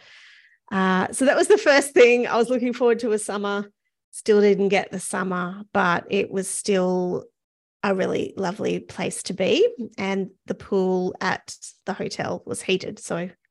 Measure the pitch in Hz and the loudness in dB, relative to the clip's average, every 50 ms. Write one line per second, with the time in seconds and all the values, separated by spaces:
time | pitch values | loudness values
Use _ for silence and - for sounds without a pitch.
0 | _ - - - - - - - _ _ _ _ _ _ 202 190 190 185 185 185 | _ -20 -20 -20 -20 -20 -20 -20 _ _ _ _ _ _ -2 0 2 2 2 2
1 | - - 220 - 262 277 - 294 - - 427 415 - 311 269 285 - - - - | 0 -2 -2 0 2 2 4 2 4 4 4 4 6 4 4 4 2 4 6 6
2 | 240 240 240 247 240 - - 233 233 233 254 240 247 247 233 - 254 233 233 233 | 8 8 6 4 2 0 2 0 2 2 0 -2 -2 -2 -2 2 2 2 2 2
3 | 254 220 214 208 - - 196 208 202 202 202 202 202 202 _ _ _ _ _ _ | 0 -2 -2 -2 -2 -6 -6 -4 -4 -2 -2 -4 -6 -8 _ _ _ _ _ _
4 | _ _ - - - - 208 208 208 202 196 180 202 190 202 185 - - - 185 | _ _ -20 -4 2 4 6 6 6 6 4 4 2 2 2 0 0 -2 -8 -10
5 | - - - 190 190 185 180 180 180 175 190 202 208 - - 202 190 175 175 - | -8 -6 -6 -4 -4 -4 -4 -4 -4 -6 -8 -12 -14 -2 0 2 2 2 2 0
6 | - - - 196 - - - 190 185 - - - - - 196 185 185 185 185 180 | -2 -2 -2 -2 -2 -2 -4 -6 -6 -4 -8 -6 -2 0 2 2 2 2 0 0
7 | 180 180 175 - - - _ _ _ _ _ _ _ _ _ _ - 202 190 190 | -2 -2 -4 -6 -8 -12 _ _ _ _ _ _ _ _ _ _ -2 -2 0 0
8 | 180 185 190 - - - - - 196 185 214 208 190 175 175 180 - - - - | 0 -2 -2 -2 -4 -6 -6 -6 -6 -6 -4 -4 -4 -4 -4 -4 -6 -10 -10 -6
9 | 175 190 - - - - 180 - 190 - 220 330 453 480 466 - 220 - - - | -6 -6 -6 -8 -10 -10 -4 -2 0 2 2 2 2 0 0 -6 -12 -12 -10 -8
10 | 196 196 196 196 190 190 - _ _ - 196 - - - 202 190 185 185 185 185 | -6 -4 -4 -4 -4 -6 -10 _ _ -10 -10 -10 -6 -4 -2 0 0 0 0 0
11 | 180 185 - - 196 185 - - - - - - - - - _ _ 196 196 - | -2 -4 -4 -4 -4 -4 -4 -4 -8 -14 -18 -18 -18 -20 -20 _ _ -10 -8 -6
12 | - - - - - - 180 - - - 190 - - - 190 185 - - 214 - | -8 -8 -6 -6 -6 -6 -6 -8 -8 -10 -10 -8 -2 -2 -2 -2 -2 -8 -12 -12
13 | - - 160 170 175 185 - _ _ _ | -8 -8 -6 -6 -6 -8 -12 _ _ _